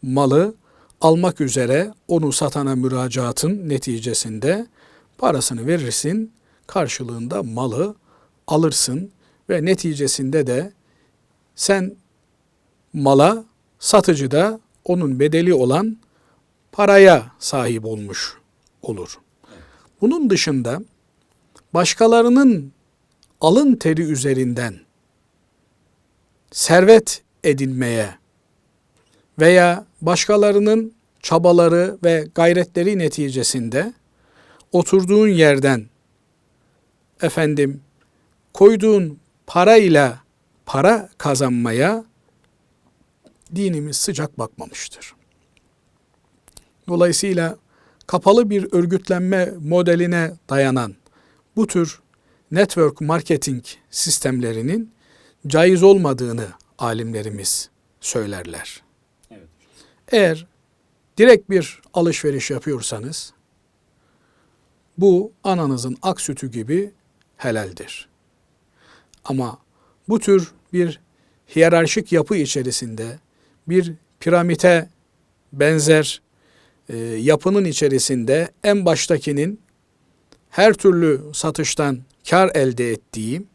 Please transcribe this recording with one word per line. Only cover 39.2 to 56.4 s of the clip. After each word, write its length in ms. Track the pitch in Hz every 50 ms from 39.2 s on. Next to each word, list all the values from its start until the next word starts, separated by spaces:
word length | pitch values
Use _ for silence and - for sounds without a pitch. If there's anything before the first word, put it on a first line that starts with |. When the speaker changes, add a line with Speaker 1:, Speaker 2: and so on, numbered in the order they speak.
| _ _ _ _ _ -
Speaker 1:
parayla 760 | - 175 180 202 226 226 214 185 160 147 143 131 117 127 _ _ _ _ _ _ _ _ _
para 440 | - - 135 139 185 226 220 202 185 _ _
kazanmaya 880 | - 151 139 131 139 131 123 120 120 120 113 117 139 180 214 226 220 _ _ _ _ _ _ _ _ _ _ _ _ _ _ _ _ _ _ _ _ _ _ _ _ _ _ _ _ _ 165
dinimiz 420 | 175 202 190 175 151 147 151 143 -
sıcak 420 | - - 190 131 151 147 _ -
bakmamıştır. 760 | 117 - _ - - - - - - - - - - - - _ _ _ _ _ _ _ _ _ _ _ _ _ _ _ _ _ _ _ _ _ _ _ _ _ _ _ _ - _ _ _ _ _ -
Dolayısıyla 720 | 175 175 175 175 165 - - 202 185 175 165 165 160 - _ _ _ _ _ _ _ _ _ _
kapalı 420 | - 180 - 196 202 233 240 208
bir 240 | 208 202 185 - -
örgütlenme 800 | 180 175 175 180 185 - - 185 180 180 185 190 190 185 180 190 180
modeline 760 | 151 147 165 180 180 170 170 170 175 175 175 170 165 160 175 - _ _
dayanan 460 | 131 139 139 135 127 131 120 104 95 _ _ _ _ _ _ _ _ _ _ _ _
bu 120 | 214 220 196
tür 320 | - 180 170 151 - _ _ _ _ _ _ _ _ _ _ _
network 500 | 151 170 202 190 - 180 165 147 135 -
marketing 640 | 156 147 160 170 156 - 165 143 - - 135 123 120 - - _ _ _
sistemlerinin 1000 | - - - 175 156 - - 139 127 123 123 117 113 110 113 135 175 226 226 220 _ _ _ _ _ _ _ _ _ _ _ 147
caiz 360 | 135 156 165 180 190 175 175
olmadığını 640 | 196 196 196 180 147 135 123 127 120 117 117